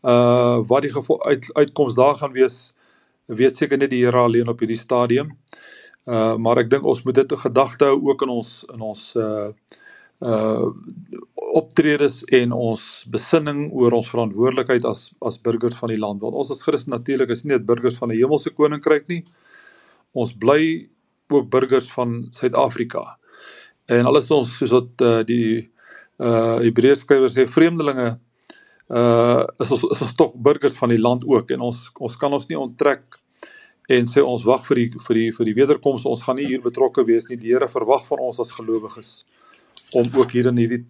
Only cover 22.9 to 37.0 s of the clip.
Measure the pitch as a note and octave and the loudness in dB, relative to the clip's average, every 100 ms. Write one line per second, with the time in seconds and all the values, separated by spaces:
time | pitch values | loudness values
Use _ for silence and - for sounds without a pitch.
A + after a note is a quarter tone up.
22.9 | - - - _ - - - - _ - | -8 -10 -20 _ -20 -20 -20 -20 _ 0
23.9 | A#2+ B2 D3 B2 D3+ A#2+ - B2 B2 B2 | 2 4 2 2 0 0 -4 2 2 0
24.9 | - A#2+ A#2 A2 A#2+ A2+ A2+ A2+ _ _ | 0 2 2 0 0 0 -2 -6 _ _
25.9 | - _ _ A#2+ A2+ A2+ A2+ A#2 A#2+ B2+ | -20 _ _ 0 2 2 0 0 4 4
26.9 | C#3 - C#3 C3 B2+ B2 - E3 E3+ D3 | 4 4 4 4 2 2 4 2 2 -4
27.9 | C3 A#2+ A#2+ _ _ - - _ _ _ | -2 -4 -6 _ _ -20 -20 _ _ _
28.9 | A#2+ A#2+ A#2 A#2+ B2 - - - - - | 0 4 4 4 2 0 -4 -2 0 0
29.9 | - B2 A#2+ D3+ B2 B2+ D3 C#3+ - A#2+ | -2 -4 0 0 2 0 2 0 0 0
30.9 | A#2 A#2 B2 B2 B2 - B2+ B2 A#2+ - | 2 2 0 2 0 2 -6 -6 -8 -14
31.9 | - A#2 B2 C#3+ C#3 - D#3+ C3 A#2+ C#3+ | -12 -12 -4 -4 -4 -6 -10 -10 -2 0
32.9 | C3+ _ - _ - - - - _ _ | 0 _ -20 _ -20 -20 -20 -20 _ _
33.9 | B2+ A#2+ C3 C3+ A#2+ B2 B2+ - B2+ A#2 | 0 4 2 2 0 2 0 2 0 0
34.9 | A#2+ - A2+ A2+ A2 A2+ A2 C#3+ C#3+ C#3+ | -4 -2 0 0 -2 -2 2 2 2 0
35.9 | B2+ C3 A#2+ B2+ C3 C#3+ B2+ A#2+ A#2+ C3 | -2 -4 -4 -4 -6 -4 -4 -4 0 0
36.9 | C3+ | 2